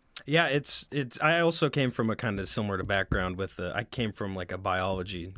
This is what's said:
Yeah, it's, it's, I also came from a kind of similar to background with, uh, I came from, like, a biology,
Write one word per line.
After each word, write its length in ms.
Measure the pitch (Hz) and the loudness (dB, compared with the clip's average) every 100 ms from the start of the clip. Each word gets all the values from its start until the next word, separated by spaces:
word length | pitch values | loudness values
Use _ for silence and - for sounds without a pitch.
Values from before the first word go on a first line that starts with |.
| _ - - | _ -14 0
Yeah, 180 | 160 156 | 2 2
it's, 420 | 143 - - - | 0 0 -2 -2
it's, 280 | 143 123 - | -4 -4 0
I 180 | 151 165 | 2 4
also 320 | 170 165 151 | 4 4 2
came 180 | 147 127 | 2 2
from 220 | 127 113 | 2 0
a 40 | 104 | 0
kind 240 | 117 98 | -2 -2
of 80 | 92 | -2
similar 300 | - 104 95 | 0 0 0
to 60 | |
background 560 | 98 98 95 101 92 92 | 2 0 2 0 0 -2
with, 200 | 92 - | -4 -4
uh, 120 | 90 | -4
I 120 | - 104 | -4 -4
came 260 | - 110 | -4 -4
from, 240 | - 101 95 | -4 -6 -4
like, 160 | 90 | -6
a 80 | 92 | -4
biology, 760 | 95 92 95 95 90 92 87 | 0 0 0 -2 -4 -6 -8